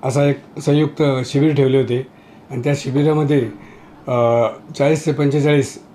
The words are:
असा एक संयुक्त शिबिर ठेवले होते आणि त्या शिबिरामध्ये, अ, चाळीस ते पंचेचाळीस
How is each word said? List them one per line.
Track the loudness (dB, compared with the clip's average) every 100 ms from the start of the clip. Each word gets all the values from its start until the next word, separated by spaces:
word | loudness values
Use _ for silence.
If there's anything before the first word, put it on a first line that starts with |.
असा | -2 0
एक | 0 0 -8 -8
संयुक्त | 0 2 0 0 -2 0 -2
शिबिर | 0 0
ठेवले | 2 2 2
होते | 0 -2 -6 -16 -20 -20 -14
आणि | -8
त्या | -4 -4
शिबिरामध्ये, | -2 0 0 0 2 0 0 -8 -20 -20 -20 -18 -4
अ, | 0 2 2 0 -2 -16 -2
चाळीस | 0 0 -2
ते |
पंचेचाळीस | 0 0 2 2 2 0 -6 -20